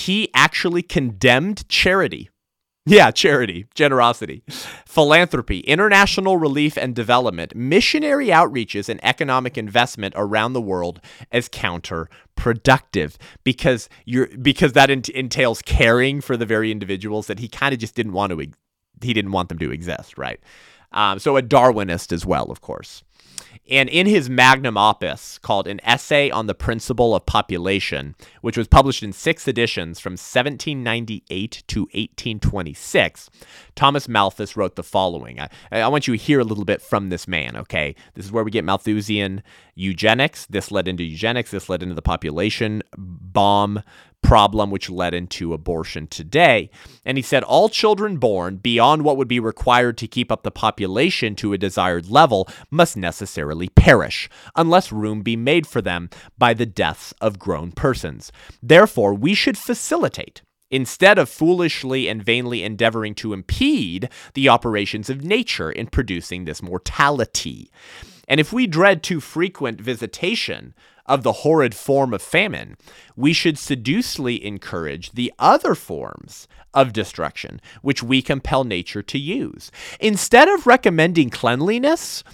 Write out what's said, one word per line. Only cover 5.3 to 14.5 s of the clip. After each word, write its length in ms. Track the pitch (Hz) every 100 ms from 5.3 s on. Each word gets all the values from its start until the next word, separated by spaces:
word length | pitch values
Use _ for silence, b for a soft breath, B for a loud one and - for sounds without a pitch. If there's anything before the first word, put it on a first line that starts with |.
| 135 - 92
international 800 | - 156 208 196 202 - 190 180
relief 420 | 151 139 151 -
and 160 | 127 120
development, 600 | 110 123 120 85 82 -
missionary 760 | 127 190 - 311 302 285 247
outreaches, 600 | 165 156 131 104 104 101
and 100 | 110
economic 560 | 123 - 143 127 127 120
investment 560 | 107 117 123 - 98 -
around 360 | 104 107 117
the 80 | 127
world 380 | 104 92 87 - B B B
as 160 | 123 -
counterproductive, 1700 | - 98 85 - 85 80 - _ - 123 113 135 131 _ 95 76 - B B
because 440 | 135 - 135 120 - b
you're, 260 | - 123 123 123
because 320 | 131